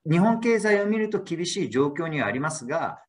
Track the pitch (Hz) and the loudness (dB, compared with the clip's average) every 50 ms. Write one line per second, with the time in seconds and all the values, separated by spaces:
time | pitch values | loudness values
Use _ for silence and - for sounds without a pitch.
0 | - 151 160 175 196 226 226 226 226 233 233 214 214 214 208 202 202 208 214 220 | -2 0 2 4 4 4 2 2 2 2 2 2 4 2 2 2 2 0 0 0
1 | 214 214 208 190 190 - 170 160 175 175 - 202 165 117 107 131 143 143 143 - | 0 0 -2 -4 -4 -4 -6 -4 -4 -4 -4 -4 -4 0 2 2 2 2 0 -4
2 | 165 165 156 139 113 101 113 131 147 156 156 - 120 120 151 165 135 98 - - | -4 -4 -2 0 0 0 0 -2 -2 -4 -4 -6 -6 -4 -4 -2 -2 -4 -6 -10
3 | - | -16